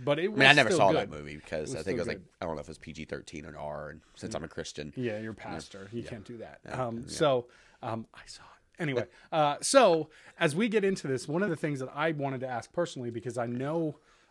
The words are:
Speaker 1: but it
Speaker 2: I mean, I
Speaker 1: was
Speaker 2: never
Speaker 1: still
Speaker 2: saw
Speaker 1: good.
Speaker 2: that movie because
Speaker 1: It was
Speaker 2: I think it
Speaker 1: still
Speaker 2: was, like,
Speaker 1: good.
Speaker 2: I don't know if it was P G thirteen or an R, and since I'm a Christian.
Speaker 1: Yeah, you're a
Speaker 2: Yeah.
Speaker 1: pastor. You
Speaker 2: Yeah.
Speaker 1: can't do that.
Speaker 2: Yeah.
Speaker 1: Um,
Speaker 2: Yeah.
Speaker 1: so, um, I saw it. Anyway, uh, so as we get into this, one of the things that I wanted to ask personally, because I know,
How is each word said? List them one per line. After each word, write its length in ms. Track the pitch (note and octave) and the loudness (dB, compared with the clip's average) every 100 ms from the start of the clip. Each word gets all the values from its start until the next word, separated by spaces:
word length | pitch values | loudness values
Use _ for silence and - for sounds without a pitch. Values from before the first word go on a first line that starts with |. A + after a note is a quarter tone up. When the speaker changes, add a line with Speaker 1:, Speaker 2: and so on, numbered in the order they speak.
Speaker 1:
but 140 | B2+ C#3+ | -2 0
it 60 | |
Speaker 2:
I 100 | F#3 | 0
mean, 80 | G#3 | 6
I 60 | C3+ | 8
Speaker 1:
was 80 | D3 | 10
Speaker 2:
never 120 | A#2 | 8
Speaker 1:
still 80 | G2+ | 8
Speaker 2:
saw 140 | G2 | 6
Speaker 1:
good. 80 | - | 6
Speaker 2:
that 80 | - | 0
movie 260 | D2+ D2 D2+ | -6 -10 -12
because 340 | - D#2 D#2 | -6 -6 -4
Speaker 1:
It 40 | B2 | -6
was 0 | |
Speaker 2:
I 0 | |
think 20 | |
it 40 | |
Speaker 1:
still 140 | E2 E2+ | -4 -2
Speaker 2:
was, 100 | E2 | -2
like, 80 | F2 | -6
Speaker 1:
good. 100 | - _ | -10 _
Speaker 2:
I 60 | F2 | -6
don't 80 | D#2 | -6
know 40 | |
if 40 | D2 | -8
it 40 | |
was 80 | D2+ | -14
P 140 | - | -14
G 120 | D#2 | -12
thirteen 420 | D2+ C#2+ - D#2 D#2 | -10 -10 -10 -12 -12
or 40 | |
an 40 | D2 | -10
R, 340 | D2 D2 D2+ | -8 -8 -10
and 100 | D#2 - - | -14 -20 -14
since 180 | F2+ | -8
I'm 80 | - | -8
a 40 | D#2+ | -8
Christian. 440 | - D#2 - D2 G2 | -8 -10 -8 -10 -6
Speaker 1:
Yeah, 240 | B2 G#2+ | -4 -4
you're 120 | A2 | -8
a 40 | G2+ | -10
Speaker 2:
Yeah. 60 | |
Speaker 1:
pastor. 440 | - E3 D3+ G2 G2 | -10 -10 -12 -16 -12
You 100 | A#2 | -10
Speaker 2:
Yeah. 80 | A2+ | -10
Speaker 1:
can't 140 | A2+ | -12
do 140 | - A#2+ | -14 -14
that. 220 | F#2+ - | -14 -16
Speaker 2:
Yeah. 200 | - B2+ B2 | -10 -6 -4
Speaker 1:
Um, 120 | A#2 | -6
Speaker 2:
Yeah. 60 | A#2+ | -8
Speaker 1:
so, 400 | - D3+ B2+ A#2+ - - _ | 2 4 4 0 -14 -20 _
um, 240 | A#2+ A2+ A2+ | -8 -8 -8
I 140 | - - | -18 -20
saw 160 | - | -20
it. 400 | - - _ _ | -20 -20 _ _
Anyway, 240 | D#3+ B2+ G#2 - - | -2 -2 -4 -10 -4
uh, 260 | E3 D3 C#3+ | 2 2 2
so 480 | - C#4 A3 E3 D3+ - - - | 4 8 8 6 0 -10 -20 0
as 180 | E3 C#3+ | 0 2
we 120 | A3+ | 2
get 160 | G#3+ | 2
into 220 | G3 F#3+ D3 | 2 0 -2
this, 220 | C3 C#3 | -2 -2
one 160 | D#3 | -2
of 60 | G3+ | 0
the 60 | D#3+ | -2
things 220 | D#3 C#3+ | -2 -4
that 100 | B2+ | -6
I 160 | C#3 D#3+ | -2 -2
wanted 300 | D#3 C#3 C3+ | 0 -4 -4
to 80 | B2+ | -4
ask 240 | A#2+ - | -6 -6
personally, 380 | - E3+ - A#2+ | -4 -4 -4 -6
because 260 | A#2 B2 A#2 | -6 -6 -4
I 80 | A#2+ | -4
know, 540 | A#2+ C#3 E3 D#3+ D3 _ _ _ | -2 -2 -2 -2 -6 _ _ _